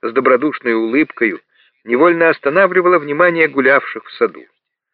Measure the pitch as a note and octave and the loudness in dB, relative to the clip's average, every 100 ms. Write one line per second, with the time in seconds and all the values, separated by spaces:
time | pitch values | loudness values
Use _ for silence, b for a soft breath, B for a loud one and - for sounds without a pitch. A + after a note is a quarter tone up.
0 | A#2 A#2 B2 B2+ D3 - B2 A2+ A2+ C3 | -4 -2 2 2 0 -6 -4 -2 -2 -2
1 | D3+ - A2+ E2 _ _ _ _ A2 A#2+ | -2 -2 -4 -4 _ _ _ _ -6 2
2 | E3+ E3+ E3 D#3 C#3+ D#3+ G3 F#3 F3 F3+ | 2 4 0 0 -2 0 0 2 2 0
3 | D3 D3 F3 E3+ D#3+ C3+ B2+ C#3 - - | 0 0 0 2 0 0 2 2 -2 -14
4 | - - A2+ D2+ B1 _ _ _ _ | -16 -4 -4 -4 -20 _ _ _ _